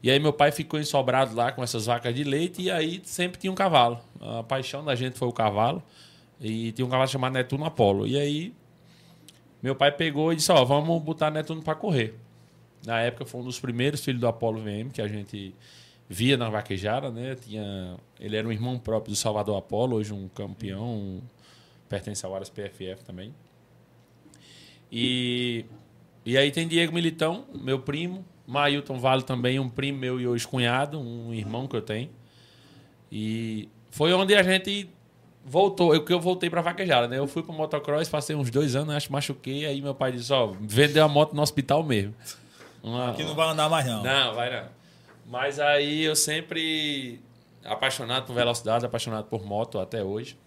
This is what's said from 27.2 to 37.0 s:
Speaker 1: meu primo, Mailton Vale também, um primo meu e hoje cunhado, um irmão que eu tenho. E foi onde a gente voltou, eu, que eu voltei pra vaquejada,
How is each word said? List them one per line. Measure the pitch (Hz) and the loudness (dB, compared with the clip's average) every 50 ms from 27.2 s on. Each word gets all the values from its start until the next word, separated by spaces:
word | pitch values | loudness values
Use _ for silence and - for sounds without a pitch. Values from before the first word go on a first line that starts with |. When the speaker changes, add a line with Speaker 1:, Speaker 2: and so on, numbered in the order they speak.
| 160 160 170 220 277 - - | 0 0 0 -4 -8 -14 -14
Speaker 1:
meu | - - 127 135 135 | -10 -2 -2 -2 -2
primo, | 127 - 143 151 170 180 180 190 185 - - _ _ | -2 -4 -4 -4 -4 -6 -8 -10 -14 -18 -20 _ _
Mailton | - 120 143 143 143 143 143 143 - 135 127 | -4 0 2 2 4 2 0 -2 -6 -6 0
Vale | 120 131 131 131 | 4 4 4 4
também, | 127 - 131 123 120 123 131 135 | 2 -2 -2 0 2 0 2 0
um | 135 127 | -2 -4
primo | 117 - 135 139 139 135 | -4 -4 -4 -2 -2 -2
meu | 127 127 127 127 | -4 -4 -2 -2
e | 123 | 0
hoje | 123 120 117 117 | 0 0 0 -2
cunhado, | - - 127 120 120 120 131 143 147 147 156 | -2 0 2 2 4 4 2 2 0 -4 -8
um | 131 117 120 120 117 117 | -8 -8 -8 -10 -8 -6
irmão | 117 110 101 104 113 120 131 | -6 -6 -6 -4 -4 -6 -6
que | 135 - | -4 -4
eu | 113 | -6
tenho. | - - 107 110 127 165 - - - _ _ - - - _ - - - - - - _ _ _ _ _ | -4 -4 -4 -4 -6 -8 -12 -20 -20 _ _ -20 -20 -20 _ -20 -20 -20 -20 -20 -20 _ _ _ _ _
E | 104 104 107 110 110 113 113 113 110 107 104 - _ - - _ | -10 -6 -4 -4 -4 -4 -6 -6 -6 -8 -8 -10 _ -20 -20 _
foi | - - 151 165 | -2 2 4 4
onde | 180 185 196 190 208 | 4 4 6 6 6
a | 202 | 6
gente | 185 185 190 190 185 202 202 202 196 170 - _ _ _ _ _ _ - _ _ | 6 6 4 2 2 -2 -4 -4 -6 -10 -16 _ _ _ _ _ _ -20 _ _
voltou, | - 135 123 170 202 196 190 - 175 170 151 | -16 0 4 4 4 4 4 4 6 6 6
eu, | 160 160 | 6 6
que | 170 | 2
eu | 180 175 | 0 2
voltei | 170 185 180 180 175 170 | 2 0 0 0 -2 0
pra | 160 175 | 0 0
vaquejada, | 160 175 185 190 190 180 143 123 | 0 0 -2 -2 2 4 6 6